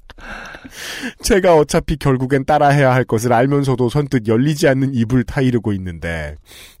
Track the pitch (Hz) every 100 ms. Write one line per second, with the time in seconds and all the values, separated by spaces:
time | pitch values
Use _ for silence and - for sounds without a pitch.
0 | - - - - - - - - - -
1 | 254 - - 220 185 160 147 170 - 151
2 | 143 131 131 139 135 151 143 143 131 127
3 | 120 113 120 117 139 143 135 120 120 147
4 | 139 135 107 113 143 151 160 135 135 131
5 | 113 127 117 - 131 120 107 98 92 82
6 | 82 82 76 76 - - - -